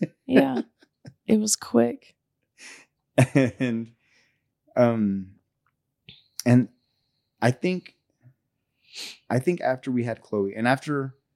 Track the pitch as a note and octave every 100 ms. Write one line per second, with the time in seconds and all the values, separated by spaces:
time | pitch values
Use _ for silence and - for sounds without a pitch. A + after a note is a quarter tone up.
0 | - _ - C4 C#4 B3 - _ _ _
1 | - - - A3 G#3+ - - A#3 A#3 C4+
2 | _ _ _ _ _ _ - - _ _
3 | _ - B2+ C#3+ B2+ - B2+ A2+ A2+ _
4 | _ _ _ _ _ _ _ - A#2+ A2+
5 | G#2 G2 F#2+ - _ _ _ _ _ _
6 | - - _ - B2 B2 A#2 _ _ _
7 | _ _ _ - A#2 B2 F3+ F#3 - _
8 | _ _ _ _ _ _ _ _ _ -
9 | - - - B2 D3 F3 - C3 - B2
10 | A#2+ A2+ - G#2+ G2 G#2 A#2 C3+ - C#3+
11 | C3+ - _